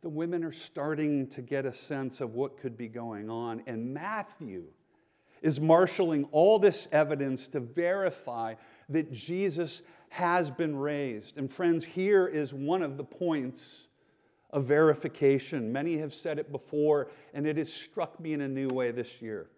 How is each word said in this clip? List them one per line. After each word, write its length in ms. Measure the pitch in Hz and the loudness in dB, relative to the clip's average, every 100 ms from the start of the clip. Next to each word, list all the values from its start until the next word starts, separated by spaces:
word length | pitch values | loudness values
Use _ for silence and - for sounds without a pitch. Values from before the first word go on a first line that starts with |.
the 80 | 170 | -8
women 340 | 151 170 170 | -4 -2 -2
are 80 | 165 | -4
starting 720 | - - - 143 151 151 147 135 | -8 -14 -6 -2 0 2 2 0
to 120 | - | -8
get 240 | 120 139 135 | -4 -2 -2
a 60 | |
sense 500 | 120 - 143 131 123 | -6 -8 -6 -6 -6
of 120 | 127 | -6
what 220 | 113 139 - | -2 -4 -4
could 220 | 131 113 | -10 -8
be 100 | 117 | -10
going 400 | 113 117 107 107 | -8 -10 -8 -8
on. 340 | 113 117 113 117 | -6 -6 -8 -8
And 260 | 113 120 | -6 -6
Matthew 720 | 139 180 220 196 - 139 95 82 _ _ _ _ _ _ _ | -6 -6 -8 -10 -12 -12 -12 -14 _ _ _ _ _ _ _
is 180 | 160 139 | -2 0
marshaling 680 | 156 165 185 - 180 151 143 | 4 6 6 2 0 0 0
all 260 | 151 180 214 | 4 6 8
this 300 | 196 - - | 6 4 0
evidence 540 | 151 151 147 139 131 - | 2 2 0 -2 -4 -4
to 120 | 151 | -6
verify 920 | 120 135 170 196 190 - - 120 113 113 - - _ | -4 -2 0 2 0 -2 -10 -6 -6 -8 -18 -20 _
that 240 | 147 156 | -2 -2
Jesus 720 | 123 123 180 196 156 165 - - - _ | -6 -6 -2 -2 0 -6 -6 -20 -20 _
has 420 | - 180 175 160 | -2 2 2 0
been 260 | 131 165 143 | -2 -2 -2
raised. 600 | 143 147 139 110 107 - | -2 -2 -4 -6 -10 -8
And 160 | 135 | -8
friends, 320 | - 175 165 | 0 2 2
here 420 | - - 190 202 180 | 0 -2 4 6 6
is 280 | 156 139 | 0 -4
one 260 | 139 143 185 | -4 -2 0
of 160 | 160 139 | -2 -6
the 80 | |
points 840 | 139 - 180 156 127 131 - - - _ _ _ _ _ _ | -12 -4 -2 0 -2 -8 -18 -20 -20 _ _ _ _ _ _
of 140 | 147 | -4
verification. 1080 | 131 147 160 143 - - 139 139 - 156 110 | 2 6 6 6 -2 2 4 4 2 -4 -2
Many 260 | 131 160 160 | -2 -2 -2
have 160 | 151 | -4
said 240 | 139 170 151 | -8 -6 -6
it 120 | 156 | -6
before, 600 | 143 - 147 151 147 135 - - | -8 -6 0 4 4 2 -10 -14
and 120 | 143 151 | -4 -2
it 120 | 151 | -2
has 120 | 160 | -4
struck 480 | - - - 165 - | -8 -12 -6 -6 -6
me 140 | 160 | -6
in 80 | 151 | -4
a 80 | 139 | -2
new 200 | 135 135 | -2 -2
way 240 | 127 123 | 0 0
this 280 | 117 120 - | -2 -6 -8
year. 300 | 113 104 78 | -10 -8 -10